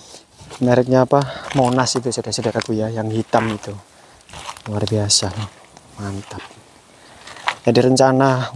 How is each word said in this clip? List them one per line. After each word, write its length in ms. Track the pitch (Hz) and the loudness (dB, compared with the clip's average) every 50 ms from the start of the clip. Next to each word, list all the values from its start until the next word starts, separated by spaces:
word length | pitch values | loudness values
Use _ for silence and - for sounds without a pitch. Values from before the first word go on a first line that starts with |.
| - - - - - _ _ - - - - - | -20 -20 -20 -20 -20 _ _ -20 -20 -18 -8 -2
mereknya 480 | 127 123 123 120 127 123 127 127 127 | 2 4 4 4 4 4 4 4 4
apa? 160 | 127 - 143 143 131 - - - - - | 4 4 2 2 0 -6 -12 -10 -4 0
Monas 400 | 143 131 123 123 127 127 120 - | 2 2 2 2 2 0 0 0
itu, 160 | 131 117 127 | -2 -2 -4
saudara-saudaraku 640 | 113 - 113 - 107 - 117 120 107 117 110 - 113 | -4 -4 -6 -6 -6 -4 -2 -2 -2 -2 -4 -2 -2
ya, 160 | 107 107 110 | -2 -2 -2
yang 160 | 113 113 110 | -4 -4 -4
hitam 400 | 110 110 113 110 - - 120 110 113 107 | -2 -2 -4 -2 0 2 0 2 0 -4
itu. 160 | 104 - - 101 98 - _ _ - - - - - - _ - - - - - - - | -6 -8 -12 -14 -14 -16 _ _ -20 -20 -20 -20 -20 -20 _ -20 -18 -16 -16 -16 -14 -10
Luar 160 | - 104 104 107 | -6 -4 -4 -2
biasa. 480 | 101 110 107 104 104 - - - 95 90 104 107 98 - - - - - - - - - - 104 | 0 0 0 0 0 0 0 0 -2 -6 -8 -10 -10 -12 -18 -20 -20 -20 -20 -20 -20 -16 -12 -10
Mantap. 400 | 101 98 98 101 - - 92 - - - - - - - - _ _ - - - - - - - - - - - - - - - | -10 -10 -10 -12 -14 -14 -16 -16 -18 -20 -20 -20 -20 -20 -20 _ _ -20 -20 -20 -20 -20 -20 -20 -20 -18 -12 -10 -10 -10 -4 0
Jadi 160 | - 117 120 | 2 4 4
rencana 720 | 123 127 131 131 135 131 131 131 135 135 131 127 127 - - | 4 4 6 6 6 6 6 4 4 4 2 0 -2 -4 -4